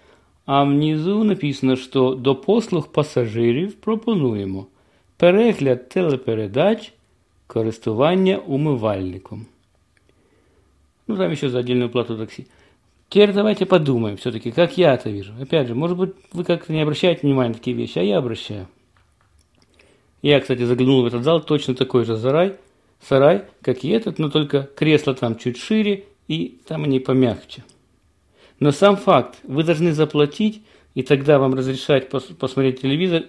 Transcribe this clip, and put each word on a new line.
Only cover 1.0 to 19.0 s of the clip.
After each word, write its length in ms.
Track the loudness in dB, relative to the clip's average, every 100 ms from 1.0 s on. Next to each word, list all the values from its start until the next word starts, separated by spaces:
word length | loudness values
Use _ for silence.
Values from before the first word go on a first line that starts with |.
| -2 0
написано, 520 | 0 0 -2 -2 0 0
что 400 | 0 0 2 2
до 200 | 0 0
послуг 520 | 0 0 0 -4 -2
пасажирів 880 | -2 -2 -2 -2 0 0 0 -2
пропонуємо 920 | -6 -4 -4 -2 0 0 -2 -4 -8 -12 _ _ _ _ 2
перегляд 720 | 4 6 4 2 0 0 -2
телепередач, 1040 | -2 0 -2 -2 -4 -2 0 0 0 -6 _ _ _ _ _ -8
користування 920 | -4 -2 -4 -4 2 2 4 2 0
умивальником. 1080 | -2 -2 0 0 -2 -2 -6 -10 -14 -18 -18 _ _ _ _ _ _ _ _ _ _ _ _ _ _ _ -8
Ну, 100 | -4
там 140 | -2
ещё 180 | -2 -4
за 100 | -2
отдельную 300 | -2 0 0
плату 280 | -2 -4 -6
такси. 300 | -10 -14 -20 _ _ _ _ _ -2
Теперь 240 | 4 4
давайте 320 | 4 0 0 2
подумаем 500 | 2 2 0 -2 -6
всё-таки, 360 | -8 -8 -4
как 260 | 0 0 2
я 180 | 2 2
это 160 | -2
вижу. 220 | -10 -12 -14
Опять 280 | -4 -2 -2
же, 80 | -4
может 220 | -4 -2
быть, 160 | -4 -6 _
вы 100 | -8 -4
как-то 280 | -4 -2
не 80 | -2
обращаете 400 | -2 0 0 2 0
внимания 220 | 0 0
на 60 | -4
такие 200 | -6 -6
вещи, 240 | -6 -2
а 40 |
я 140 | 0 0
обращаю. 500 | -2 -6 -10 -12 -14 _ _ _